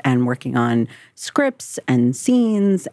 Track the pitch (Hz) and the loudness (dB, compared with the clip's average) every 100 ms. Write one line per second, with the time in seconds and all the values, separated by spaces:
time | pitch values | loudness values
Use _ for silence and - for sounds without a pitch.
0 | 139 127 123 123 131 127 120 117 113 - | 0 0 0 -2 -4 -2 0 0 -2 -6
1 | - - - - 277 254 - - - 127 | -20 -16 -4 0 0 -4 -12 -10 -2 2
2 | 123 131 - 247 226 214 202 190 - | 2 0 0 2 2 2 2 0 -2